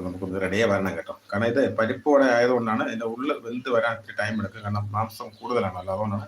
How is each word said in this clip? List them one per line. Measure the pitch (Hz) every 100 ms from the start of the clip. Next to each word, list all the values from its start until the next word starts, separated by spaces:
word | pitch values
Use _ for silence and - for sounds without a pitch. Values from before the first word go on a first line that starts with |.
| 90
നമുക്കൊന്ന് | 87 92 95
റെഡിയായി | 92 101 113
വരണം | 98 95 82
കേട്ടോ. | - - -
കാരണം | 101 117
ഇത് | 127 120 -
പരിപ്പ് | 110 127 151
വട | 139 135 120
ആയതുകൊണ്ടാണ് | 123 123 113 113 135
ഇതിൻ്റെ | 113 113
ഉള്ളിൽ | 117 139 139 117
വെന്ത് | 123 131 117
വരാൻ | 117 110
ഇത്തിരി | - -
ടൈം | 107 110
എടുക്കും. | 98 110 104
കാരണം | 104 101 104
മാംസം | 113 - 117 -
കൂടുതലാണല്ലോ, | 117 120 98 90 92 98
അതുകൊണ്ടാണ് | 107 101